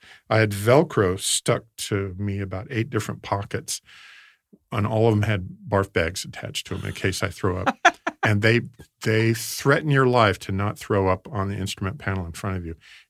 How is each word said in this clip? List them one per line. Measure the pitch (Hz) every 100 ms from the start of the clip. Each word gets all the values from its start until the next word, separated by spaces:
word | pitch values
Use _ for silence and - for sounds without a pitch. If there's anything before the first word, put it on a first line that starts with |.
| - - -
I | 110
had | 110
Velcro | 101 104 135 165 - 95 95
stuck | - - - 120 - -
to | - 104 98 92
me | 101 98
about | 98 92 -
eight | 120 113
different | 113 - -
pockets, | - 101 101 98 - - - - - - - _ _ _ _
and | 117 104
all | 110 113
of |
them | 107
had | 104 101 92 - -
barf | 101 98
bags | - 82 95 -
attached | - - - -
to | 95
them | 95
in |
case | 95 95 92
I | 95
throw | - 95 92
up. | 92 -
<laughs> | - - - -
And | 214 208
they, | 220 120 - - - _
they | - 110 113
threaten | 113 - - 139 156 156
your | 139 131
life | 123 107 92
to | -
not | 98 101 -
throw | - 104 95
up | 92 -
on | 101 98
the | 101
instrument | 95 - 98 -
panel | 98 95 85
in |
front | 82 104 92
of | 85
you. | 82 - - _